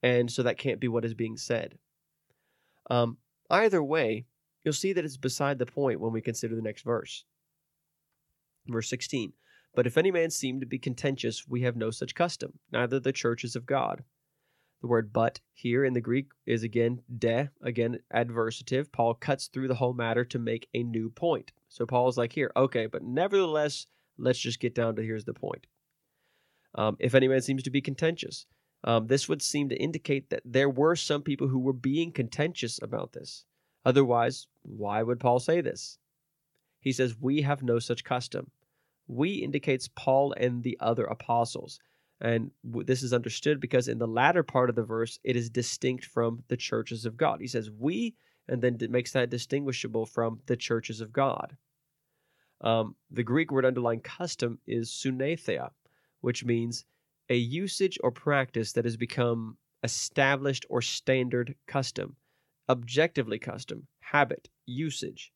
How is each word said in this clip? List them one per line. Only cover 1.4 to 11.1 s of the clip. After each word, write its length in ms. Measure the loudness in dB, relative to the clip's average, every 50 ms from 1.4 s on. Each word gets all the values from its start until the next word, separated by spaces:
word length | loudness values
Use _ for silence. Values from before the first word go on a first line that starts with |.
| -6 -4 -4 -4 -4 -6 -12 -18 _ _ _ _ _ _ _ _ _ _ _ _ _ _ _ _ _ _ _ _ _ 0
Um, 280 | 2 2 2 2 0 -8 _ _ _ _ _ _
either 320 | 4 4 4 6 4 4 2
way, 440 | 2 2 2 2 0 0 -4 -6 _ _ _ _ _ _ _ _
you'll 100 | -2 -2
see 180 | 0 0 0 0
that 120 | 0 -2
it's 120 | -4 -6
beside 420 | -4 -4 -4 -2 0 0 0 0 0
the 80 | -2
point 340 | -4 -2 -2 0 0 0 0
when 120 | -2 -2 -2
we 80 | -2
consider 360 | -4 -4 -4 -4 -4 -4 -4
the 60 | -4 -4
next 200 | -6 -8 -8 -4
verse. 420 | -2 -2 -2 -2 -8 -14 -14 -16 _ _ _ _ _ _ _ _ _ _ _ _ _ _ _ _ _ _ _ _ _ _ _ _ _ _ _ _
Verse 220 | -6 -4 -4 -2 -2
sixteen, 440 | -6 -6 -6 -4 -2 -4 -4 -4 -8 _ _ _ _ _ _ _ _
"But 100 | 2 2
if 100 | 4 4
any 140 | 4 4 4
man 200 | 4 4 2 0
seem 300 | -2 -2 -4 -2 -2 -4
to 60 | -6
be 120 | -6 -6 -6
contentious, 680 | -4 -4 -6 -2 -2 -2